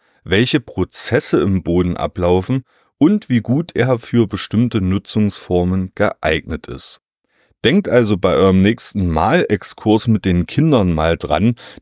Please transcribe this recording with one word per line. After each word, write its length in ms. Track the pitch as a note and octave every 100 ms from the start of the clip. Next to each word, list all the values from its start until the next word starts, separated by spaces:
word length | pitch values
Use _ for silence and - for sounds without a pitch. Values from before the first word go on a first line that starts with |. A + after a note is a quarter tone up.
| _ _
welche 360 | - F#2+ B2+ D3
Prozesse 800 | - - F2+ - - B2 - D3+
im 220 | G2 F#2+
Boden 340 | - F2 F2 -
ablaufen 680 | D#2 - F2 F#2 F#2+ C3 - _ _ -
und 320 | C4+ G#3 -
wie 120 | B2
gut 340 | A2 C#3 F3 -
er 240 | B2 A#2+
für 280 | - A#2+ G#2+
bestimmte 540 | G2+ - G#2 A#2+ G#2
Nutzungsformen 1080 | F#2 G2 - G#2+ G#2 - - F2+ F2+ F#2+ F#2 -
geeignet 720 | G2+ - D#2+ D#2+ - D#2 -
ist. 340 | C2 - - _ _ _ _ _ _
Denkt 260 | A#2 G3 F#3+
also 280 | B2 G#2+ F#2+
bei 180 | F#2+ D2+
eurem 260 | F#2+ F#2
nächsten 460 | G2 A#2 - G2+ F2+
Malexkurs 1000 | D#2 G2+ F3 - G2+ - - A2 A2 B2
mit 160 | G#2+ G2
den 200 | F2+ E2+
Kindern 480 | - D#3+ B2+ F#2
mal 240 | D#2+ D#2+ E2+
dran, 380 | C#2+ D#2 A2+ A#2 - -